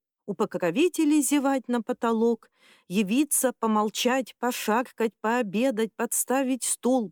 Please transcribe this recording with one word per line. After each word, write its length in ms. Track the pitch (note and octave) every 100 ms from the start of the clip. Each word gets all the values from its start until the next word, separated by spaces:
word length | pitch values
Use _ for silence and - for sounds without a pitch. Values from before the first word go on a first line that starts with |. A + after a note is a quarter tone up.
| _ _ -
У 80 | G3
покровителей 840 | G#3+ F3+ F3 F#3 F4 - D4+ D4+
зевать 460 | C4+ C#4+ C4+ C4+ -
на 140 | A#3+
потолок, 720 | A3 B3+ A#3 A3+ A#3 A3+ - _ _ _ _
явиться, 640 | F#3 F#3+ A#3+ D4+ - B3+ -
помолчать, 800 | A3 G#3+ G#3+ - B3 C4 A#3+ -
пошаркать, 760 | A#3+ A#3 - A3 B3 - A3+ -
пообедать, 720 | G#3+ A#3+ G#3+ F#3+ C4+ G#3+ A3+ -
подставить 680 | A#3+ - - C4 B3+ C4
стул, 480 | - - A#3+ B3+ G3